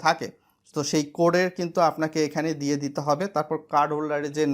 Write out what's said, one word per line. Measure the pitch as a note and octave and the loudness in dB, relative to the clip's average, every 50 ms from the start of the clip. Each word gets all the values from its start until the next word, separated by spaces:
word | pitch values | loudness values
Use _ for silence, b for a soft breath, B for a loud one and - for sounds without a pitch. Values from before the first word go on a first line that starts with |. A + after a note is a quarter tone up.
| - | 2
থাকে। | D#3+ E3 E3 A#2+ G2 - _ _ _ _ _ _ _ - | 2 2 2 -4 -10 -14 _ _ _ _ _ _ _ -6
তো | D3+ C#3+ C#3+ | -4 -2 0
সেই | - D#3 D3 D3 - - | 0 0 0 -2 0 2
কোডের | E3+ E3+ E3+ F3+ F#3 F3+ F3+ - | 2 4 4 4 2 0 -2 -4
কিন্তু | F3 E3+ E3+ F#3 E3+ D#3 | -6 -4 2 2 2 2
আপনাকে | D3+ D3+ D#3 D#3 D#3 D#3+ D#3 C#3+ | 2 0 -2 -2 0 0 -2 0
এখানে | - E3 D#3 E3 D#3 C#3+ | -2 -2 -2 -2 -4 -4
দিয়ে | C#3+ C#3+ D3 C#3+ C#3+ | -2 -2 -2 -2 -2
দিতে | C#3 C#3 - C#3+ | -4 -6 -2 0
হবে। | D3 D3 D3 F#3+ G3+ - | 0 0 0 -2 -2 -2
তারপর | D3+ D3+ - D#3+ D3+ - - | -4 -2 -2 -6 -8 -4 0
কার্ড | - D3 D3 D3+ D3+ | 0 2 2 2 0
হোল্ডারের | D3 D3+ D3+ D3 D3 D3 D3 D3 | -4 -2 -2 -4 -4 -4 -4 -2
যে | D3+ D3+ C#3+ | 0 2 2